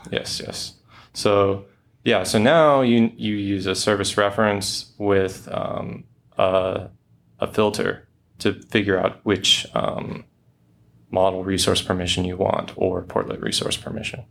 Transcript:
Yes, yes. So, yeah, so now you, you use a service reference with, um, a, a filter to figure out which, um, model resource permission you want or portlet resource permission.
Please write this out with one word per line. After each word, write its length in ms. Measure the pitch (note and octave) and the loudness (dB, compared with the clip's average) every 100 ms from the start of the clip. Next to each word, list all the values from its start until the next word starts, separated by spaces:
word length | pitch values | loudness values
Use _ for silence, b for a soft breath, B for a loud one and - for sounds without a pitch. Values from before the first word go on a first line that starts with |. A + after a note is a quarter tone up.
| - | -8
Yes, 300 | - - - | -6 -6 -10
yes. 300 | - - - - b b b | -8 -10 -12 -16 b b b
So, 520 | - A2 G2+ G2 G2 - b b _ | -2 2 4 4 0 -6 b b _
yeah, 180 | - G#2+ | 0 2
so 160 | F#2 A2+ | 2 2
now 440 | A2+ E3 D#3 C#3 | 4 6 6 6
you, 280 | B2+ A#2 A2+ - | 4 4 4 0
you 180 | A2 | -4
use 320 | G#2 G2+ G2 F#2+ | -2 -2 -2 -2
a 80 | |
service 420 | F#2 - G#2 G2 - | -2 0 0 0 0
reference 760 | G2+ G2+ G#2+ G2+ G2+ - - - | 0 2 2 2 -2 -8 -10 -4
with, 520 | G2+ G2 F#2+ - - | 2 2 2 -4 -8
um, 540 | - - - - - - _ _ - | -6 -6 -6 -8 -12 -16 _ _ 0
a, 500 | F#2+ F#2+ F#2 G2+ F#2+ - _ _ _ - | 2 2 0 -4 -8 -16 _ _ _ -8
a 60 | - | -4
filter 540 | - G#2+ G#2 F#2 - - _ _ - | 0 0 0 -4 -4 -10 _ _ -4
to 160 | A2 G2+ - | -4 -4 -2
figure 260 | A2+ G2+ F#2 | -2 2 0
out 220 | F#2+ - | 0 -2
which, 420 | - F#2+ - - - | -2 0 2 0 0
um, 500 | - - - - - - _ _ _ _ _ _ _ - | -2 -2 -4 -8 -10 -16 _ _ _ _ _ _ _ -4
model 320 | F#2 F#2+ F#2 | 0 2 0
resource 400 | F#2 F#2+ F#2 F#2 | -2 0 2 0
permission 420 | - F#2 F2+ F2+ | 0 -2 -2 -2
you 120 | F2+ F2+ | -2 0
want 360 | G2 - - - | 0 0 -4 -4
or 260 | F#2 F2+ | -2 -2
portlet 400 | F2+ - - - | -4 -4 -4 -4
resource 340 | - - - - | -4 -4 -4 -6
permission. 440 | - A2 A2 - - | -8 -10 -10 -10 -16